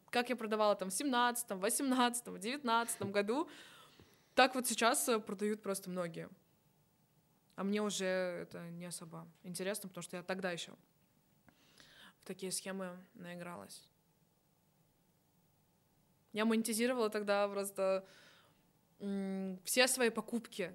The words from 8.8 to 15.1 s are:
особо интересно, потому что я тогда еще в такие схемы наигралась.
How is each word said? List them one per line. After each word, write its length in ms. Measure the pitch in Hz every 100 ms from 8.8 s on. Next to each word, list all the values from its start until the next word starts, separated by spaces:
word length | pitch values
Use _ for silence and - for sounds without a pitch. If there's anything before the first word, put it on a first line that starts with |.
| 175
особо 400 | 170 165 165 165 -
интересно, 460 | 185 175 185 214 185
потому 140 | 175
что 140 | 170 180
я 60 |
тогда 280 | 170 185 185
еще 200 | 170 - - _ _ _ _ _ _ - _ _ - - - - _
в 20 |
такие 260 | - 185 185
схемы 460 | 175 196 190 185 180 185
наигралась. 680 | - 175 175 175 175 98 - - _ _ _ _ _ _ _ _ _ _ _ _